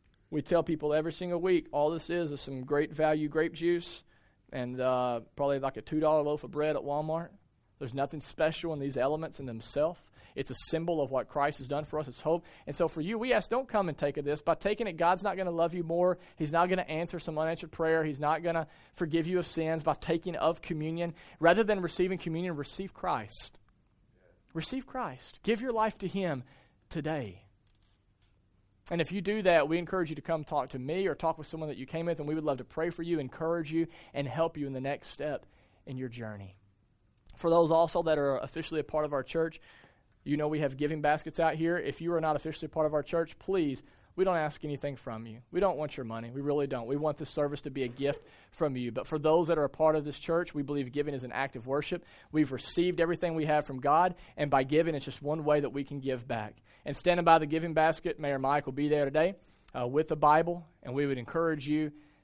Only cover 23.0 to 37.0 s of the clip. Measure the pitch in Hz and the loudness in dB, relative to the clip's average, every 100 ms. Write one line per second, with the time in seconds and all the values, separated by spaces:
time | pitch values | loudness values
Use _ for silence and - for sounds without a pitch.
23 | 185 135 101 - - - _ _ _ _ | -2 -2 -4 -10 -14 -16 _ _ _ _
24 | _ _ _ _ _ 160 - 262 - 262 | _ _ _ _ _ -8 -6 -6 -6 -6
25 | 196 131 - - - 226 262 226 220 - | -6 -8 -16 -6 0 0 0 0 0 0
26 | 190 196 180 131 123 - _ _ _ 165 | -4 -2 0 -2 -6 -18 _ _ _ -6
27 | 151 156 107 90 - _ _ _ _ _ | -4 -4 -6 -12 -20 _ _ _ _ _
28 | _ _ _ _ _ _ _ _ - 170 | _ _ _ _ _ _ _ _ -6 -2
29 | 151 196 185 214 185 165 147 170 165 190 | -2 -2 -2 0 4 6 4 0 0 -2
30 | 160 143 - 160 147 147 131 127 131 180 | -2 -4 -4 -4 -2 -4 -4 -6 -4 -2
31 | 190 139 160 156 143 160 156 117 127 165 | -2 0 -2 -4 -8 -8 -8 -8 -8 -4
32 | 170 160 147 160 151 135 - - 170 170 | -4 -4 -2 -2 -2 -2 -6 -4 -4 -4
33 | 170 165 147 - 165 170 151 160 160 - | -2 -2 -4 -4 -2 -2 -2 -2 -4 -6
34 | - - 143 147 165 151 139 131 139 143 | -10 -6 -4 0 0 -2 -6 -4 -4 -6
35 | - - 147 135 - _ _ _ - 131 | -8 -8 -6 -6 -10 _ _ _ -12 -8
36 | 131 117 113 104 95 - _ _ _ _ | -8 -8 -10 -10 -14 -20 _ _ _ _